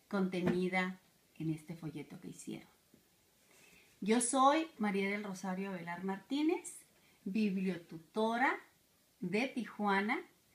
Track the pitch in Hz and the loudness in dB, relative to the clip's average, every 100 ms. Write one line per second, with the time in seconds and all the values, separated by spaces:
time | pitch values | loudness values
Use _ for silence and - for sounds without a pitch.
0 | _ 202 185 185 175 180 180 185 185 185 | _ 0 0 2 2 2 2 2 0 -4
1 | _ _ _ - 160 156 - 165 156 147 | _ _ _ -6 -4 -4 -6 -10 -8 -10
2 | 139 190 - - - 107 - _ _ _ | -12 -14 -14 -12 -10 -10 -12 _ _ _
3 | _ _ _ _ _ - - - - _ | _ _ _ _ _ -20 -20 -20 -20 _
4 | 196 240 - 269 269 311 320 - 208 196 | 2 4 4 6 6 6 2 -2 -2 0
5 | 196 208 202 190 190 185 196 180 170 175 | 0 -2 -6 -6 -6 -4 -4 -6 -8 -6
6 | 190 196 - 285 311 349 - - - _ | -6 -6 -4 0 2 0 -4 -14 -20 _
7 | _ _ 202 214 208 190 190 170 - 160 | _ _ -4 0 2 2 0 -2 -8 -16
8 | - 220 220 233 285 381 - _ _ _ | -8 -2 0 2 2 0 -8 _ _ _
9 | _ _ 175 208 262 254 208 - 208 190 | _ _ -2 0 0 -4 -6 -2 2 2
10 | 208 320 - _ _ | 2 -2 -6 _ _